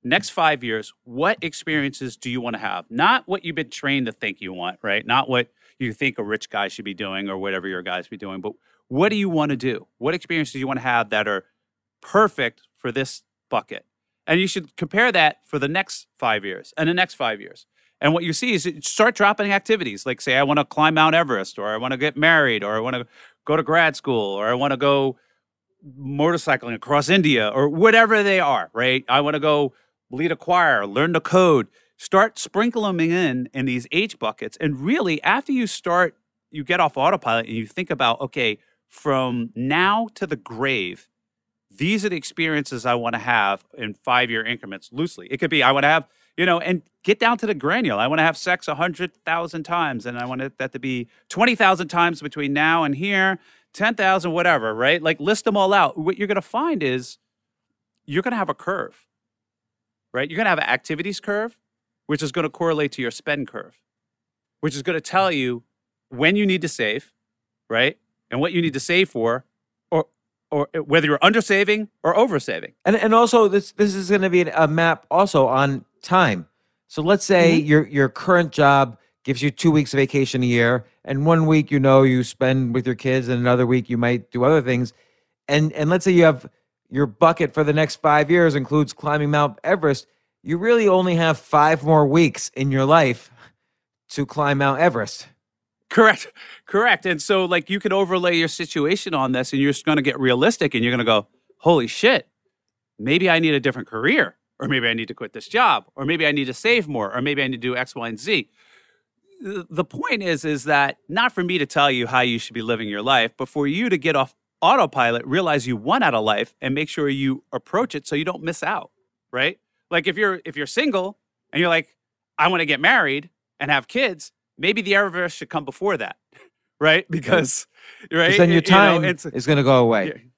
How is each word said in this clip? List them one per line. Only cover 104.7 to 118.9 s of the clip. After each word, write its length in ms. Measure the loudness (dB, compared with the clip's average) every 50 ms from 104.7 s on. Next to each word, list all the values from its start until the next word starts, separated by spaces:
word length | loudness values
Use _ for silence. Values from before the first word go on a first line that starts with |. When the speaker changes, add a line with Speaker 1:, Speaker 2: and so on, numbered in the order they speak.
| -2 -2 -2
Speaker 1:
I 60 | -2 -2
need 140 | -4 -6 -10
to 40 | -10
quit 200 | -14 -14 -14 _
this 140 | -18 -14
job, 380 | -4 0 2 2 4 2 0 -2 _ _
or 100 | -8 -4
maybe 200 | -4 -2 0 0
I 60 | 0
need 140 | 0 0 -4
to 80 | -4 -8
save 340 | -4 0 0 0 0 0
more, 260 | -2 -4 -4 -4 -4 -4
or 80 | -4
maybe 200 | -2 -2 -2 -2 -2
I 40 |
need 140 | -4 -4 -4
to 60 | -4
do 80 | -4 -4
X, 200 | -4 -6 -6 -8
Y, 120 | -10 -10
and 120 | -8 -10 -8
Z." 300 | -4 -2 -2 -2 -2 _ _ _ _ _ _ _ _ _ _ _ _ _ _ _ _ _ _ _
The, 240 | -12 -10 -10 -10 -12 _
the 160 | -6 -6 -6
point 360 | _ -8 -8 -6 -4 -4 -4
is, 240 | -2 -4 -4 -4 -4
is 200 | -6 -6 -6 -2
that 320 | 0 2 2 2 0 -2 _ _
not 240 | -6 -2 -2 -2 0
for 120 | -2 -2 -4
me 140 | -2 -2
to 80 | -2 -4
tell 240 | -2 0 2 2 2
you 180 | 2 0 -2
how 140 | 0 0 0
you 180 | 2 2 -2 -4
should 140 | -6 -8 -8
be 80 | -8
living 260 | -4 -4 -4 -4 -4
your 140 | -6 -6 -4
life, 320 | 0 2 2 2 2 0 _
but 140 | -8 -10 -6
for 180 | -4 -2 -2
you 220 | -2 0 -2 0 0
to 80 | -2
get 180 | 0 0 0 0
off 200 | 0 -2 -2 _ _ _ _ _ _
autopilot, 640 | 2 4 4 4 2 0 0 0 0 0 0 -2 -4
realize 400 | -2 -2 0 0 0 0 -2 -2
you 100 | -4 -6
want 280 | -4 -2 -2 0 2 2
out 100 | 2 2
of 100 | 2 2
life, 300 | 0 0 0 -2 -6 _ _
and 140 | -6 -4 -4
make 120 | -4 -4
sure 220 | -6 -4 -4 -2 -2
you 340 | -2 -2 -2 -2 -2 -4 _ _
approach 440 | -10 -10 _ -4 -2 -2 -2 -2 -6
it 100 | -10 _
so 100 | -6 -6
you 100 | -4 -4
don't 180 | -6 -8 -6 -8
miss 180 | -8 -8 -6
out, 300 | -6 -6 -6 -6 -8 _